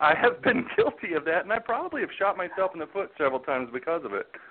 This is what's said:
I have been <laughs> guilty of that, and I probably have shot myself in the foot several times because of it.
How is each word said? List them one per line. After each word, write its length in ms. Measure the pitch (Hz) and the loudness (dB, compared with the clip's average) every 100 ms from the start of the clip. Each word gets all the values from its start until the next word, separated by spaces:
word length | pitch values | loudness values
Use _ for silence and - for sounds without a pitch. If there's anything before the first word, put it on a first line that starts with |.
I 140 | 151 | 4
have 260 | - 240 240 | 6 4 4
been 260 | - 254 - | 2 2 0
<laughs> 60 | - | 2
guilty 360 | 359 - 196 | 2 0 -4
of 120 | 160 160 | -2 0
that, 160 | 170 | 0
and 100 | 185 | 0
I 60 | 226 | -2
probably 420 | 226 233 359 302 | -2 -4 -4 -4
have 100 | 180 | -6
shot 260 | - 196 185 | 0 0 0
myself 340 | 180 190 190 | -4 -2 -2
in 80 | 170 | -2
the 60 | 151 | -6
foot 260 | 196 190 - | -6 -6 -2
several 220 | 143 131 | 0 0
times 280 | 143 135 120 | -2 -2 -2
because 320 | 123 160 165 | -6 -4 -4
of 100 | 131 | -4
it. 160 | 101 - - - | -6 -6 -12 -20